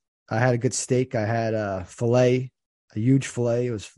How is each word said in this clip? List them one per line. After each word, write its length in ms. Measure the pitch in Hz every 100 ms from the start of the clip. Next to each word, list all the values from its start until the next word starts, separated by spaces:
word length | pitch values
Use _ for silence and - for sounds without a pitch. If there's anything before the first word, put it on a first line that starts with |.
| _ _ -
I 100 | 113
had 160 | 127
a 40 | 120
good 160 | 123
steak. 400 | - - 123 127
I 100 | 117
had 300 | 107 117 113
a 300 | 110 104 92 90
filet, 640 | - 117 123 127 127 131 _ _ _ _
a 60 | 107
huge 260 | 120 135 -
filet. 400 | - 120 120 123
It 40 |
was, 200 | 110 -